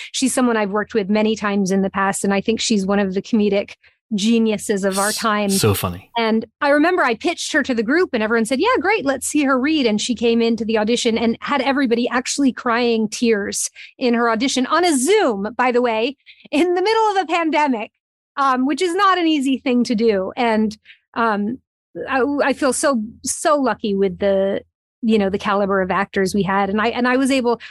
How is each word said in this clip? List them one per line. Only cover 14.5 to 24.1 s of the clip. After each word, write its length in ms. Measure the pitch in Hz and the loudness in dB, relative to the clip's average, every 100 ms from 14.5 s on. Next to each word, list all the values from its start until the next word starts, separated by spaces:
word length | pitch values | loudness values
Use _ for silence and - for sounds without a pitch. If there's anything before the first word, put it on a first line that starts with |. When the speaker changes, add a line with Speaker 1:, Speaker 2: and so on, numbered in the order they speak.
| 247 254 | -2 0
Speaker 1:
on 180 | 311 | 2
a 140 | 359 269 | 2 2
Zoom, 520 | 269 427 320 202 208 247 | 2 2 2 0 -4 -2
by 160 | 254 | 0
the 100 | 240 | 2
way, 340 | 247 220 254 277 - - - | 0 0 -2 -6 -18 -20 -4
in 220 | 294 359 | 0 2
the 80 | 359 | 2
middle 300 | 392 453 427 | 2 2 2
of 60 | 392 | 0
a 80 | 302 | 0
pandemic, 640 | 339 330 302 294 226 220 _ _ _ _ - | -2 0 2 0 -2 -6 _ _ _ _ -2
um, 280 | 269 254 262 | 0 2 0
which 160 | 294 | 0
is 140 | 370 359 | 0 2
not 240 | 392 359 | 2 2
an 80 | 330 | 2
easy 320 | 302 269 262 | 2 0 -2
thing 240 | 262 247 | 0 0
to 100 | 240 214 | 2 2
do. 360 | 233 196 190 - | 2 2 -2 -2
And, 400 | 240 220 214 214 - _ _ | 0 2 0 -4 -18 _ _
um, 460 | - 226 202 208 262 _ _ _ 170 - | -4 -2 0 -4 -6 _ _ _ -12 -4
I, 140 | 262 269 285 | -2 0 0
I 100 | 262 | -2
feel 200 | 254 285 | 0 -2
so, 300 | 247 302 247 214 - | 0 0 0 -4 -8
so 320 | - - 339 294 | -10 -2 0 2
lucky 380 | 254 208 220 | 0 -2 -2
with 240 | 196 196 | 0 -2